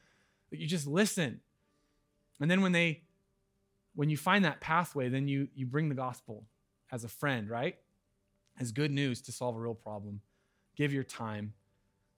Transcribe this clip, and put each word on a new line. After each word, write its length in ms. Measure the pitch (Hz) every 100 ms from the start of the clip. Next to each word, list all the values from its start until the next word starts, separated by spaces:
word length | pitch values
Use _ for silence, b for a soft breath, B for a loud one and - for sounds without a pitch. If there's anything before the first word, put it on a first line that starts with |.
| b b b b b
but 100 | 156
you 60 |
just 220 | 156 175 143
listen. 540 | 165 214 - 139 - - _ _ _ _ _ _ _ _ -
And 100 | 151
then 120 | 190
when 100 | 185
they, 300 | 170 170 151 _ _ _ _ _ _ _ _ _
when 140 | 160 147
you 60 |
find 300 | 147 180 202
that 160 | 170 -
pathway, 480 | - 165 175 143 123
then 180 | 131 139
you, 220 | 139 139
you 100 | 135
bring 240 | 127 143 156
the 60 |
gospel 500 | 131 127 117 - 107 107 _ _ _ _
as 140 | 127
a 60 | 113
friend, 400 | - 147 123 104
right? 260 | 117 156 180 _ _ _ _ _ _ _ -
As 140 | 123
good 200 | 110 147
news 300 | 139 139 120
to 100 | -
solve 240 | - 123 113
a 20 |
real 160 | 117
problem. 460 | 110 107 104 104 104 - _ _ _ _ -
Give 160 | 147
your 100 | 139
time. 500 | 127 - 113 104 107 - _ _ _ _ _